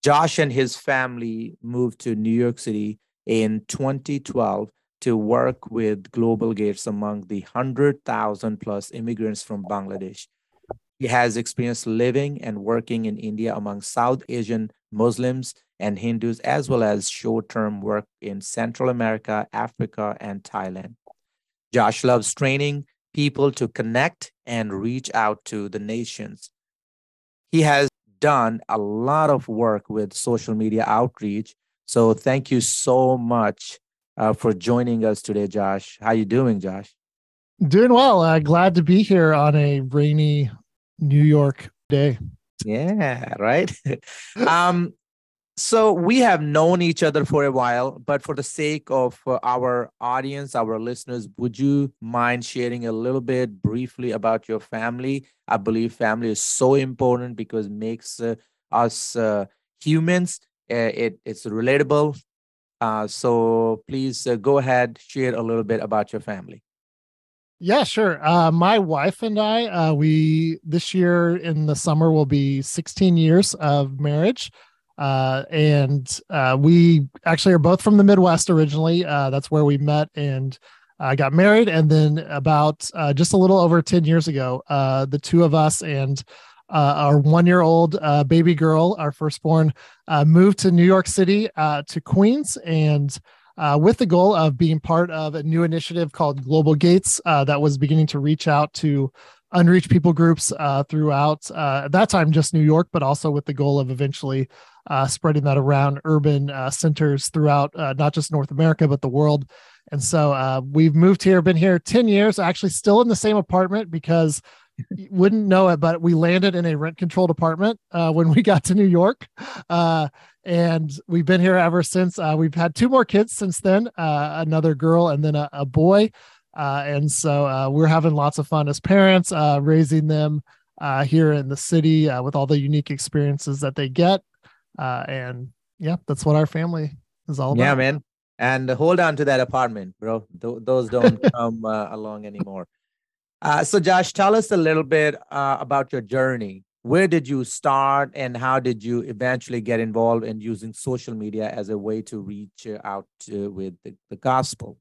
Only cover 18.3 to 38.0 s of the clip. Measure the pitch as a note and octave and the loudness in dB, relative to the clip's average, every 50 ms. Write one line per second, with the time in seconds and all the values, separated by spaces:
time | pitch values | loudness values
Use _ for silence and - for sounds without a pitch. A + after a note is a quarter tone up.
18.3 | G2 G2 G#2+ - - - A2+ A#2 A#2 - B2+ B2+ B2 A#2+ A2+ A2 A2 G#2+ _ - | -12 -12 -12 -10 -8 -6 -6 -6 -6 -4 -4 -4 -2 -2 -2 -2 -4 -4 _ -6
19.3 | A2 G#2+ G#2 _ - A2 A2+ A#2 _ _ A#2+ G#2+ _ - G#2+ G#2 G2+ - - G#2+ | -6 -6 -6 _ -6 -8 -8 -8 _ _ -8 -8 _ -8 -8 -8 -8 -10 -12 -14
20.3 | G2 G2 G2 - - G2+ F#2+ F#2+ F#2 F#2 F#2 A2+ A#2 _ _ _ - _ _ _ | -14 -14 _ -12 -10 -10 -8 -8 -12 -14 -16 -18 -20 _ _ _ -20 _ _ _
21.3 | _ _ _ _ _ _ _ _ - B2 A2 A2 A2 - - B2 B2 A#2 G#2 - | _ _ _ _ _ _ _ _ 0 0 2 2 0 -2 0 0 0 2 0 -4
22.3 | - - C#3+ C3+ C3+ C#3 C#3+ D3 C#3+ C#3+ C#3 _ _ _ _ _ _ D#3 D3 C#3+ | -6 -4 -2 -2 -2 -2 -4 -4 -6 -8 -10 _ _ _ _ _ _ -4 -4 -4
23.3 | A#2+ C#3 C#3 C#3+ C3 - C3 A2+ _ - A#2+ A2+ A2+ B2 C#3 E3 - _ - - | -2 0 -2 -2 0 -2 -6 -6 _ -8 -8 -4 -2 -2 -2 -2 -4 _ -20 -20
24.3 | _ _ _ B2 A#2+ A#2 A2 G#2+ F#2+ F#2+ G2+ A#2 B2 C3 C3 - - A2+ A2 G#2+ | _ _ _ -8 -6 -6 -6 -6 -8 -8 -6 -6 -8 -8 -10 -6 -4 -2 -2 -2
25.3 | G#2+ G#2+ _ - - G#2+ G2+ G2+ F#2 G#2+ G2+ G#2 A2 A#2 A#2 - - - G#2+ G#2 | -2 -6 _ -12 -10 -10 -10 -8 -10 -10 -10 -8 -8 -8 -8 -10 -12 -16 -16 -16
26.3 | G#2 G#2 - - _ _ _ _ _ _ _ _ _ _ _ _ _ _ _ _ | -16 -20 -20 -20 _ _ _ _ _ _ _ _ _ _ _ _ _ _ _ _
27.3 | _ _ _ _ - E3 D#3 D3+ C#3+ C#3+ C#3+ C3+ _ _ _ _ _ _ - D3 | _ _ _ _ 0 2 4 4 4 2 2 0 _ _ _ _ _ _ 0 2
28.3 | C#3+ C3 A#2+ A2+ A2+ A2 - - G#2+ A2 G#2 G2+ G#2 A2 A#2 C3 D3 D#3 D#3 D3+ | 2 4 2 0 -2 -6 -6 -4 -4 -4 -2 -4 -4 -4 -2 0 0 2 2 2
29.3 | C#3+ C3+ C3+ - A2+ G#2+ A#2 A2+ G#2+ G#2 _ _ G#2+ G#2+ G#2 F#2+ - - - - | 0 0 -2 -6 -4 -2 0 0 0 -2 _ _ -6 -6 -6 -6 -8 -8 -4 -2
30.3 | A#2+ A2 - - A2+ G#2+ A2 A2 G#2 A2 A2 - G#2+ A2 B2 A#2+ _ _ G#2+ G#2 | -4 -4 -4 -6 -4 -4 -2 -2 -2 -2 0 0 0 0 0 -2 _ _ -8 -6
31.3 | G2+ G#2+ G#2+ - _ _ _ _ _ _ _ - - A#2+ A#2 A2+ A2 - - C3+ | -6 -6 -10 -12 _ _ _ _ _ _ _ -4 0 2 4 4 2 2 0 -2
32.3 | C3 C3+ B2+ - C3+ B2 A#2 - - - - C3+ B2+ B2+ C3 C3 C3 B2+ A#2+ A#2 | -2 -2 -2 -2 -2 -2 0 -2 -4 -4 0 2 2 2 4 2 0 0 -2 -2
33.3 | A#2+ A#2+ A2 G#2 G2+ _ - - - - _ _ _ _ _ _ _ - A2+ A2 | 0 0 0 -2 -2 _ -14 -20 -20 -20 _ _ _ _ _ _ _ -4 -2 -2
34.3 | A2+ - - A#2 G#2+ F#2 E2+ A2+ A#2+ A#2+ B2 A#2+ A#2 A2+ A2 A2 G#2+ - - - | -2 0 0 -2 -2 -2 -2 -2 -2 0 0 -2 -2 -2 0 -2 -2 -4 -6 -6
35.3 | G#2 G#2 G#2 G2 F#2 G#2+ G2+ F#2+ F#2+ F#2+ - - - _ - A2+ A2+ A2+ A2 G2 | -4 -4 -4 -4 -4 -4 -4 -2 -4 -6 -8 -14 -20 _ -4 -2 0 0 0 0
36.3 | A2 B2+ C3+ B2 A2 G2 F#2 F#2+ F#2 G2 G2+ - _ _ _ _ _ _ _ _ | 0 0 0 0 -2 -2 -4 -8 -10 -12 -16 -18 _ _ _ _ _ _ _ _
37.3 | _ _ _ _ _ _ F#3+ D3 C3+ G3 A#3 B3 B3 A#3+ | _ _ _ _ _ _ -2 2 4 4 6 6 6 6